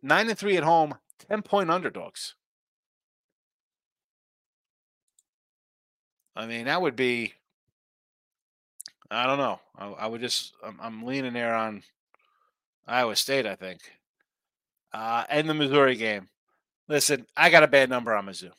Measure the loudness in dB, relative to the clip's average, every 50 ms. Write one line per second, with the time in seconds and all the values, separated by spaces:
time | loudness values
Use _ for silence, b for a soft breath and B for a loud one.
0 | 2 2 2 2 4 0 -2 -4 0 0 0 2 2 4 4 4 2 0 -4 -12
1 | _ _ _ _ -8 _ -6 -6 -4 -2 0 0 2 0 -2 -2 -2 -6 -8 -8
2 | -14 -12 _ -14 -14 -14 -14 _ _ _ _ _ _ _ _ _ _ _ _ _
3 | _ _ _ _ _ _ _ _ _ _ _ _ _ _ _ _ _ _ _ _
4 | _ _ _ _ _ _ _ _ _ _ _ _ _ _ _ _ _ _ _ _
5 | _ _ _ _ _ _ _ _ _ _ _ _ _ _ _ _ _ _ _ _
6 | _ _ _ _ _ _ _ -12 -12 -10 -10 -8 -4 -2 -2 0 0 -2 0 0
7 | 0 0 0 -2 -4 -8 -10 _ _ _ _ _ _ _ _ _ _ _ _ _
8 | _ _ _ _ _ _ _ _ _ _ _ _ _ _ _ _ -20 -20 _ _
9 | -14 _ -4 -2 0 0 0 0 0 -2 -4 -6 _ _ _ -16 -14 -14 -10 -8
10 | -8 -8 -6 -6 -6 -4 -4 -4 -6 -8 _ _ -18 -18 -16 -12 -14 -14 -12 -12
11 | -10 -6 -6 -6 -6 -6 -6 -4 -4 -2 -2 -2 -4 -4 -8 -12 -18 _ _ _
12 | _ _ _ _ _ _ _ _ _ _ _ _ _ _ _ _ _ -2 0 0
13 | 0 0 0 -4 -2 0 -2 -2 -2 -4 -6 -8 -12 -14 -14 -14 -20 -20 -20 _
14 | _ _ _ _ _ _ _ _ _ _ _ _ _ _ _ _ _ _ -12 -8
15 | -6 -2 -2 -2 -2 0 0 0 0 0 -2 -2 0 2 4 4 4 4 4 0
16 | -2 -4 -4 -4 -8 _ _ _ _ _ _ _ _ _ _ _ _ -2 -2 0
17 | 2 0 -2 -2 -4 _ _ 4 6 8 10 8 8 8 6 6 6 6 0 -4
18 | -2 0 -2 -2 -2 -6 -12 -14 -16 -16 -20